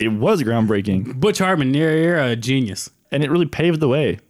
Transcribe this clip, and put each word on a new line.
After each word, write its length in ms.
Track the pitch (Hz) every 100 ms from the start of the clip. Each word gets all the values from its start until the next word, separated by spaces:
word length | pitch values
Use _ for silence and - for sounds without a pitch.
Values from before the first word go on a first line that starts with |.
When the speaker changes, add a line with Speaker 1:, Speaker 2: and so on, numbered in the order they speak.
Speaker 1:
it 80 | 113
was 340 | 107 156 202
groundbreaking. 720 | 113 117 110 104 104 95 - 131
Speaker 2:
Butch 200 | 202 -
Hartman, 340 | 190 180 131
you're, 220 | 143 160 156
you're 220 | 165 170
a 160 | 127 117
genius. 540 | 117 135 113 - - _ -
Speaker 1:
And 140 | 139
it 80 | 143
really 140 | 170 160
paved 340 | - 170 156
the 80 | 147
way 320 | 139 123 90 _